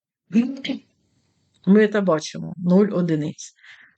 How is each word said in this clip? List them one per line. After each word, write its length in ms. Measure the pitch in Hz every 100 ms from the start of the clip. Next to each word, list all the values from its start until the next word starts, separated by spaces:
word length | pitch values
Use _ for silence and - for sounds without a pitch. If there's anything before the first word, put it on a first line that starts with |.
| _ _ _ 180 262 277 - 240 _ _ _ _ _ _ _ _ -
Ми 220 | 208 214
це 120 | 208
бачимо. 540 | 190 156 - - 165 165
Нуль 320 | 175 180 208
одиниць. 600 | 185 175 156 151 - - _ - - -